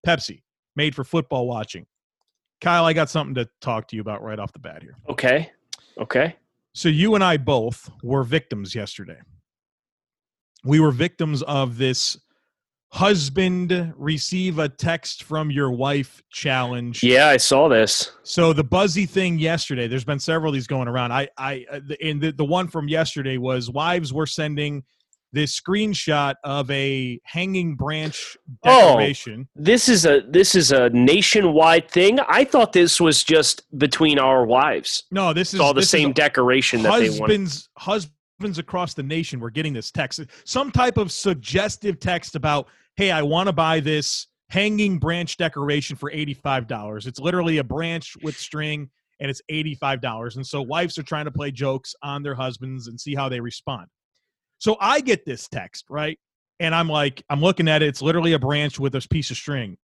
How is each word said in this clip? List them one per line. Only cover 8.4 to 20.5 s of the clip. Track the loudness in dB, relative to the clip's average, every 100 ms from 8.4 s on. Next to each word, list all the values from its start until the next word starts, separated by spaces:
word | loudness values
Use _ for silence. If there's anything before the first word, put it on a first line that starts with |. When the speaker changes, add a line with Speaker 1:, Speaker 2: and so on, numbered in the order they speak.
| -2 -10 -8 -10
Speaker 1:
yesterday. | -10 -14 -18 -20 _ _ _ _ _ _ _ _ _ _ _ _ _ _
We | 2 4
were | 4
victims | 2 -2 -2 -4 -4
of | -2 -2 -2 -2
this | -2 0 -4 -6 _ _ _ _ _ _ _
husband | 0 2 2 0 -2 0 0 -2 -2 -4 -6
receive | -4 -4 -4 -4 -2 -2
a | -4
text | -2 -4 -4 -8 -14
from | -8 -4 -2
your | -2 -2
wife | -2 -2 -2 -4 -12 _
challenge. | -6 -2 -2 -2 -6 -8 0
Speaker 2:
Yeah, | 4 8 8
I | 6
saw | 4 4 6
this. | 6 4 0 -4 -10
Speaker 1:
So | -8 2 2
the | 2
Buzzy | 0 2 2 0 -2
thing | -2 -2 0
yesterday, | -2 -2 -4 -6 -4
there's | -4 -4
been | -6
several | -2 -2 -2